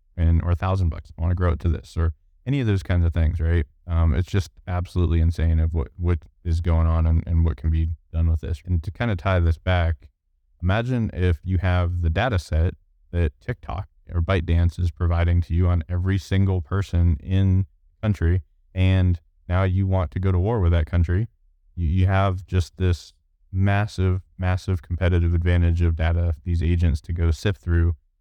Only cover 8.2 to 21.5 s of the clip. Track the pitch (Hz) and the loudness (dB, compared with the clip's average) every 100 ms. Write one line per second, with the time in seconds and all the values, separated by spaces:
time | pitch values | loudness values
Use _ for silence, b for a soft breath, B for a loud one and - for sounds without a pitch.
8.2 | 82 80 - - - 87 - - 120 92 | 0 0 -4 -8 -4 -4 -4 -4 -4 -2
9.2 | 101 92 85 80 - 92 82 80 - _ | 0 2 2 0 0 0 0 -4 -10 _
10.2 | _ _ _ _ 87 104 120 127 110 - | _ _ _ _ -2 -2 -2 -2 -4 0
11.2 | 90 85 87 92 92 90 87 87 82 82 | 0 0 -2 -2 0 0 0 -2 -2 0
12.2 | 127 92 - 80 85 - _ _ _ 87 | 0 -2 -2 0 -2 -4 _ _ _ -2
13.2 | 80 - - 120 - - - _ - 85 | -2 -4 -10 -10 -10 -10 -12 _ -8 -4
14.2 | 80 87 82 85 87 - 87 - 87 85 | 0 0 0 2 2 0 -4 -2 -2 0
15.2 | 85 87 - 82 90 87 - 90 92 98 | 2 0 0 0 2 0 -2 -4 -2 -2
16.2 | - 95 98 92 - 98 - 87 87 76 | 0 0 0 -2 -2 -4 -2 2 2 0
17.2 | - 95 98 92 95 _ _ _ 110 101 | 0 0 2 2 -2 _ _ _ -4 0
18.2 | 82 92 - _ _ 95 92 95 90 87 | 0 0 -4 _ _ 0 2 4 2 0
19.2 | _ _ - 90 95 95 95 95 90 92 | _ _ -4 0 0 0 0 0 -2 -2
20.2 | 95 90 98 117 87 85 80 90 85 90 | 0 0 0 2 2 2 2 0 2 0
21.2 | 113 _ _ | -4 _ _